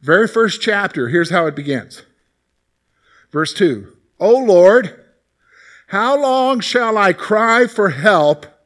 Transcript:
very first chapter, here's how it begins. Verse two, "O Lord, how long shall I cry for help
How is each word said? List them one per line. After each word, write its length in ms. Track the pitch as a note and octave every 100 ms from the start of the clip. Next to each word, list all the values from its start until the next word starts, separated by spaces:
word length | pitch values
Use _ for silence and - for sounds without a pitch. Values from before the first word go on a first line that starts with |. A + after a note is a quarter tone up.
very 260 | C3+ E3+ A3
first 320 | A3+ A3 -
chapter, 480 | - G3+ G3 E3 A#2+
here's 220 | E3 E3
how 160 | F3 D#3+
it 80 |
begins. 480 | D3 C#3+ C3+ - - _ _ _ _ _ _ _ _ _ _ _ _ _
Verse 240 | D3 D#3
two, 420 | - F3+ A#2 G2 _ _ _
"O 200 | F3+ B3
Lord, 680 | B3+ F3+ F3+ A3+ G#3 - _ _ _ _ _ _ - - _
how 280 | G3 A#3 C#4+
long 380 | C#4+ C4 C4 C4+
shall 400 | - B3 A#3 A3
I 140 | G3+
cry 560 | F3 - G#3+ A3+ A3+ B3+
for 220 | - G3+
help 560 | C3+ F#3 F#3 D3 D3 - _